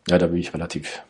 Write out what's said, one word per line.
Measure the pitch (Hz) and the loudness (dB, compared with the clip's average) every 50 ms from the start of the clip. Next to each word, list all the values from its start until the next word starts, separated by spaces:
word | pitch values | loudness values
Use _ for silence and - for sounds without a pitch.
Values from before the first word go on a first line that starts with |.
| _ - | _ 2
ja, | 87 | 4
da | 87 87 85 | 4 4 4
bin | 85 87 | 2 0
ich | 87 - - | -2 -2 -6
relativ, | 78 - 85 - - - - - - - _ | -6 -6 -6 -6 -8 -8 -8 -12 -12 -14 _